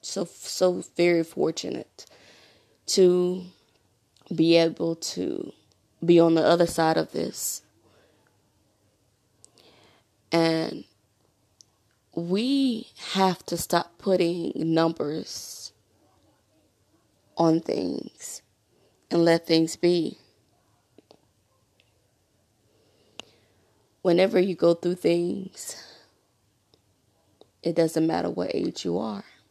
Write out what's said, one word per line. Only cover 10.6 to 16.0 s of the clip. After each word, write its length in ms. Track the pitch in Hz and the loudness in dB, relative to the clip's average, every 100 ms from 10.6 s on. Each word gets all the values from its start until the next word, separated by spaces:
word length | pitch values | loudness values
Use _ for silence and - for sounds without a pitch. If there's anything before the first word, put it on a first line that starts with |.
| 160 165 - _ _ _ _ _ _ _ _ _ _ _ _ - | -4 -10 -16 _ _ _ _ _ _ _ _ _ _ _ _ -10
we 720 | 170 190 247 277 269 226 - - - | -4 -2 0 0 0 -2 -10 -18 -8
have 320 | 190 190 180 - | 0 0 0 -6
to 100 | 170 | -8
stop 400 | - 175 - _ | -2 -2 -2 _
putting 540 | - 185 170 175 165 - | -2 0 0 -2 -6 -4
numbers 1160 | 160 160 165 165 147 160 - - - - - _ _ _ | 0 2 2 0 -6 -6 -10 -14 -14 -16 -18 _ _ _